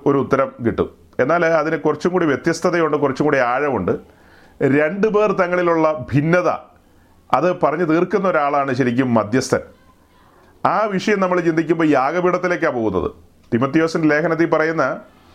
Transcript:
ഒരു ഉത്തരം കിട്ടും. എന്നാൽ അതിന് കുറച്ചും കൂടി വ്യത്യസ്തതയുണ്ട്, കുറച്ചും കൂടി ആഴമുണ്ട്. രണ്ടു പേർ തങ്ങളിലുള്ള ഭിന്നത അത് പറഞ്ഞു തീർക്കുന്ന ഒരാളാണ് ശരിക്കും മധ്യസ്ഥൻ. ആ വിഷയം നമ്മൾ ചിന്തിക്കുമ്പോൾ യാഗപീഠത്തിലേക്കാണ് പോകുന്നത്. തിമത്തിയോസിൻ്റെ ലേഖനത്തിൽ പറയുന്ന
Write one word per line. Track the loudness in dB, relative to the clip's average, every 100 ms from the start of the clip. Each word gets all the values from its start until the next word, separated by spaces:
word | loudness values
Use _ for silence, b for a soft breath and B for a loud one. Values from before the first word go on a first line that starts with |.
| 0
ഒരു | 0
ഉത്തരം | 0 0 -2 -2
കിട്ടും. | -4 -2 -4 -6 _ -4
എന്നാൽ | 0 2
അതിന് | 2 2 0 -2
കുറച്ചും | -2 -2 -2
കൂടി | 0 0
വ്യത്യസ്തതയുണ്ട്, | 0 -2 -2 -2 0 0 0
കുറച്ചും | -2 0
കൂടി | 2 2
ആഴമുണ്ട്. | 2 0 -2 -2 -2 -4 -8 b b b b b
രണ്ടു | 2 2 2 0 0
പേർ | 2 0
തങ്ങളിലുള്ള | 0 0 0 2 2 2 0
ഭിന്നത | -2 0 2 2 0 -4 -10 _ _ b b b -2
അത് | 0 0 0
പറഞ്ഞു | -2 0
തീർക്കുന്ന | 0 0 0 0 0
ഒരാളാണ് | 0 0 0 -2
ശരിക്കും | 0 0 0 2
മധ്യസ്ഥൻ. | 2 2 -2 0 -2 -4 -20 _ _ b b b b b _
ആ | -2 0
വിഷയം | -2 -2 -2 0
നമ്മൾ | 0 0
ചിന്തിക്കുമ്പോൾ | 0 -2 -2 0 2
യാഗപീഠത്തിലേക്കാണ് | 2 0 0 -2 -2 -2 -2 -2
പോകുന്നത്. | -2 -2 -2 -4 -10 -20 _ -6
തിമത്തിയോസിൻ്റെ | -2 0 0 0 0 2
ലേഖനത്തിൽ | 2 0 0 0
പറയുന്ന | 0 0 0 -2 -4 -12 B B